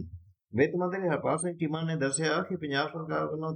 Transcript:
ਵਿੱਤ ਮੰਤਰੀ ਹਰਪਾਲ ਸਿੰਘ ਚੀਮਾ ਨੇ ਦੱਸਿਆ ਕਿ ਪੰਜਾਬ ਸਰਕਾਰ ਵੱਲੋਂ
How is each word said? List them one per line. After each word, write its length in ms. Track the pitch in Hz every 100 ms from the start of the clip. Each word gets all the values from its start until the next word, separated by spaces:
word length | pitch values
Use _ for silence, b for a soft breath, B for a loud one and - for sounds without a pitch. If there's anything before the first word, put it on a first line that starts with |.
| 82 - - - _
ਵਿੱਤ 200 | 107 156 175
ਮੰਤਰੀ 320 | 180 190 185
ਹਰਪਾਲ 300 | 143 123 156
ਸਿੰਘ 180 | 180 160
ਚੀਮਾ 240 | 156 156
ਨੇ 140 | 165 156
ਦੱਸਿਆ 440 | 135 143 156 156
ਕਿ 140 | 185 175
ਪੰਜਾਬ 320 | 151 139 151
ਸਰਕਾਰ 380 | 170 160 156 151
ਵੱਲੋਂ 260 | 156 160